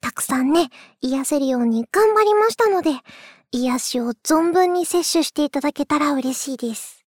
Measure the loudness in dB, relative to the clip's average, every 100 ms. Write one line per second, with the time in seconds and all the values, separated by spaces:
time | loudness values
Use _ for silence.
0 | -10 -8 -4 -2 2 2 0 -4 -20 _
1 | -4 -4 -2 0 0 0 0 0 -2 2
2 | 4 4 4 4 2 2 2 2 0 -4
3 | -8 -20 -20 -20 _ -4 -2 -2 -2 -4
4 | -4 -6 0 2 4 2 2 2 0 -2
5 | 0 0 -2 -2 -2 -2 -4 -4 -2 0
6 | 0 0 -2 -4 -6 -6 -8 -8 -12 -20
7 | _